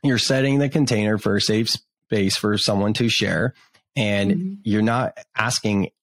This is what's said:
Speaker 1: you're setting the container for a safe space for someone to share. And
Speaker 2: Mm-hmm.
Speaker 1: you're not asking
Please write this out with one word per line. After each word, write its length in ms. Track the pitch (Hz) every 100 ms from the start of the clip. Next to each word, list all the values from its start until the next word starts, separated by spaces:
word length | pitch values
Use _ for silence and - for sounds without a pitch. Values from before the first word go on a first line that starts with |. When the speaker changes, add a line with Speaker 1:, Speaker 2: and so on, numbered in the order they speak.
Speaker 1:
you're 140 | 143 123
setting 420 | - 131 135 139
the 100 | 143
container 480 | 160 139 110 107 107
for 180 | 104 101
a 60 |
safe 260 | - 110 113
space 680 | - _ _ _ 107 95 -
for 200 | 107 104
someone 360 | - 101 104
to 160 | 107 120
share. 440 | - 98 82 117 - _ _ _ 143
And 340 | 107 101 101
Speaker 2:
Mm-hmm. 220 | 170 190 196
Speaker 1:
you're 180 | 110 104
not 340 | 110 117 98 - - -
asking 540 | 110 - 107 101 92 _